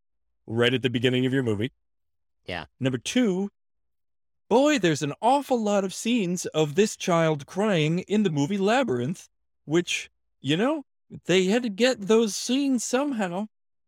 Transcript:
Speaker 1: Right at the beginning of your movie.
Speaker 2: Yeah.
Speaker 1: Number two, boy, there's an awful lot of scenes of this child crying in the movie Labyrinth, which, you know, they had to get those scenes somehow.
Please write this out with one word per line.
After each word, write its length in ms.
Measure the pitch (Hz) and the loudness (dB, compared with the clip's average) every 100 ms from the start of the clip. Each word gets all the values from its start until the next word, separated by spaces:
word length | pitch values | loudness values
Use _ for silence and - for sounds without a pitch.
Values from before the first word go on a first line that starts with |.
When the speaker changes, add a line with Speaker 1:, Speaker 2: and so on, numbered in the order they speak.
| _ _ _ _ - | _ _ _ _ -8
Speaker 1:
Right 260 | 113 120 | 0 2
at 100 | 127 | 2
the 80 | 127 | 0
beginning 360 | 120 123 127 127 | 0 0 2 0
of 60 | |
your 100 | 135 | 0
movie. 300 | 123 101 120 _ _ _ _ _ _ _ | 0 -2 -4 _ _ _ _ _ _ _
Speaker 2:
Yeah. 220 | - 87 76 - | -12 -12 -12 -4
Speaker 1:
Number 200 | 131 127 | -4 -4
two, 520 | - 247 233 180 202 _ _ _ _ _ _ _ _ _ - | -2 0 0 0 -4 _ _ _ _ _ _ _ _ _ 0
boy, 300 | 226 294 294 | 2 4 2
there's 240 | 175 147 | 2 0
an 100 | 147 143 | -4 -2
awful 400 | 220 277 269 247 | 0 0 0 -2
lot 220 | 208 202 | 0 0
of 80 | 190 | 0
scenes 520 | - 226 240 180 180 - | -4 -2 0 0 -2 -4
of 280 | 156 156 | -2 0
this 220 | 143 214 - | 2 0 0
child 500 | - 170 160 151 - | 0 2 2 0 -6
crying 540 | 180 214 180 151 170 | -2 0 2 2 0
in 220 | - 208 | 0 0
the 80 | 202 | 2
movie 280 | 147 147 202 | 0 0 0
Labyrinth, 720 | 196 240 262 123 123 180 - _ _ _ | 2 2 0 -2 -2 -6 -12 _ _ _
which, 460 | - 165 175 - - _ _ _ | -2 -2 0 -4 -8 _ _ _
you 160 | 131 156 | -4 0
know, 280 | 240 311 - _ _ 165 - | 0 -2 -8 _ _ -14 0
they 200 | 185 185 | 2 4
had 160 | 226 | 0
to 40 | 240 | -2
get 380 | 190 240 240 185 | 0 0 0 2
those 280 | 220 226 - | 2 2 -2
scenes 480 | - 254 277 254 | -2 -2 0 -2
somehow. 640 | - 247 294 233 185 175 214 _ _ _ | -2 -2 -2 -2 -4 -4 -8 _ _ _